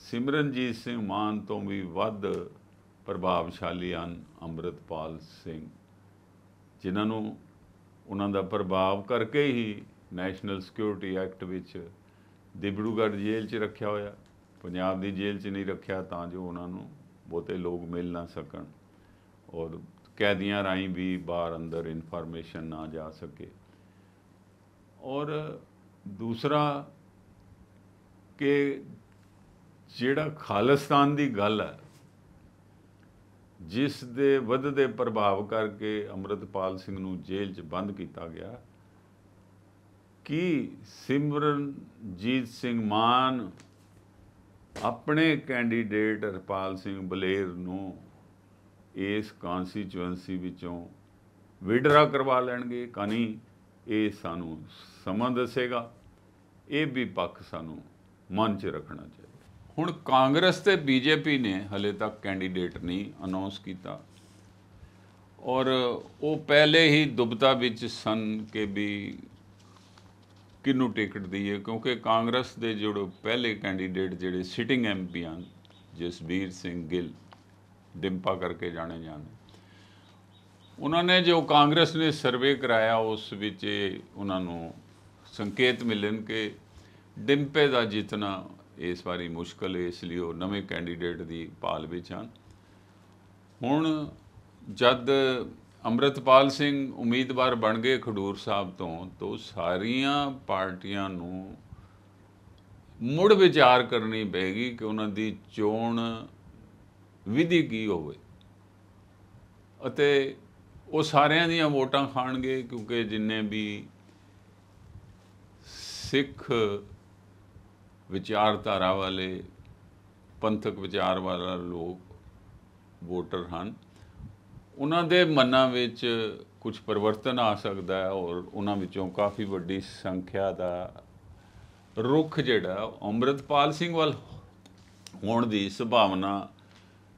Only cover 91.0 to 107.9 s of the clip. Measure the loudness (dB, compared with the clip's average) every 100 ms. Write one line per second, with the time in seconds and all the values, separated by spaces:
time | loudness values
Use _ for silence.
91 | -6 -6 -8 -10 -10 -8 -6 -4 -6 -10
92 | -10 -12 -12 -18 -20 -20 -20 -20 -20 -20
93 | -20 -20 -20 -20 -20 -8 0 2 2 0
94 | -4 -12 -20 -20 -20 -20 -14 4 6 6
95 | 2 2 2 0 -6 -12 -20 -8 -2 2
96 | 2 2 8 10 10 4 0 0 -4 -2
97 | 0 2 2 2 2 4 2 2 2 2
98 | 0 -2 -2 -4 -2 -2 -2 -6 -8 -8
99 | -10 -10 -8 -8 -10 -4 0 0 0 0
100 | 0 0 -2 -6 -4 -2 -2 -4 -6 -4
101 | -4 -6 -8 -10 -10 -16 -20 -20 -20 -20
102 | -20 -20 -20 -20 -20 -20 -20 -20 -20 -8
103 | -2 4 8 10 10 10 10 10 6 2
104 | 0 -2 -2 0 0 0 -4 -4 -4 -2
105 | -2 -2 -4 -4 -12 0 0 2 0 -2
106 | -2 -6 -12 -20 -20 -20 -20 -20 -20 -20
107 | -20 -16 -4 2 4 4 2 -2 -2